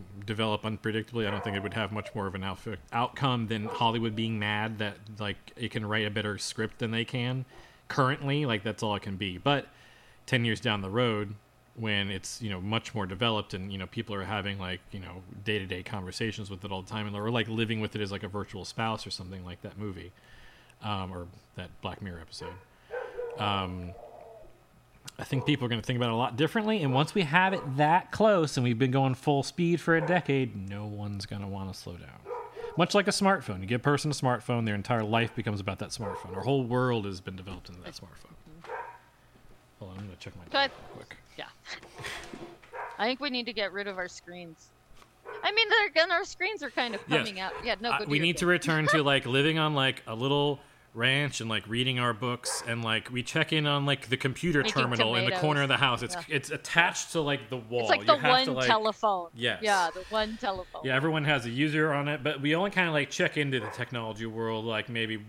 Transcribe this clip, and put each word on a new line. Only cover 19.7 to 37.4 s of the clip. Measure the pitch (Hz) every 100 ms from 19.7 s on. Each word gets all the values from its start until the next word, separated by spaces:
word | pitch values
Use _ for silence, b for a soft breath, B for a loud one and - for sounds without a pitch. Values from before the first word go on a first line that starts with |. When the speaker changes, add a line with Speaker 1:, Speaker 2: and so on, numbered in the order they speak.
| 95
Speaker 1:
movie, | 104 90 87 - B B B B B B
um, | 107 98 92
or | 90 87 101 - -
that | 90 -
Black | 101 87
Mirror | 98 82
episode, | 80 - 87 92 - B B 508 B B 494 -
um, | 104 98 92 90 87 87 - - - - - - _ - _ - - -
I |
think | 160 135 131
people | 147 123
are |
gonna | 117
think | 104 123
about | 120
it |
a | 113
lot | 123 117
differently. | 156 226 214 220
And | 139
once | 131 156 208
we |
have | 156 170 190
it | 190 143 131
that | 151 175 -
close | - 214 196 151 -
and |
we've | 123 113
been | 131
going | 135 135 123
full | - 139
speed | 135 - 170 170
for | - 165
a | 160
decade, | 175 - 139 127 104 95
no | 101 104
one's | 104 104 101 95
gonna | 104 98
wanna | 98 95
slow | 98 - 85
down. | - - - 480 427 427 B -
Much | 175
like | 202 202
a |
smartphone. | - 196 190 123 92
You | 95
give | 120
a |
person | 143 143 151
a |
smartphone, | 139 131 120 - 120 110
their | 104
entire | - 120
life | 107 117 113 -
becomes | 113 101
about | 98 92
that | 107
smartphone. | - 104 - 92 95
Our |
whole | 117 139
world | 120 123 127 120 101
has | 92
been | 95
developed | 92